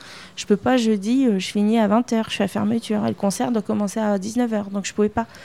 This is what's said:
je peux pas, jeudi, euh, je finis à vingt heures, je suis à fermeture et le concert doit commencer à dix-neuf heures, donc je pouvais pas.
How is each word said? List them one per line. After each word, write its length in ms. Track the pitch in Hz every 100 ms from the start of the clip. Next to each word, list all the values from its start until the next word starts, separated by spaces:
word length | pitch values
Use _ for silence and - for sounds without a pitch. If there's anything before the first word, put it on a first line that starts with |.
| - - - -
je 100 | -
peux 120 | 202
pas, 200 | 247 254
jeudi, 480 | 220 214 202 262 254
euh, 140 | 190
je 80 | -
finis 320 | 208 208 226
à 80 | 202
vingt 260 | 220 247
heures, 120 | 226 220
je 60 | -
suis 80 |
à 40 | 202
fermeture 560 | 214 208 233 - 214
et 60 | 226
le 60 | 202
concert 360 | 196 190 247
doit 120 | 220
commencer 380 | 208 214 208 226
à 180 | 214 202
dix-neuf 320 | 196 226 240
heures, 180 | 214 202
donc 140 | 202 -
je 80 |
pouvais 140 | - 208
pas. 180 | 220 233 -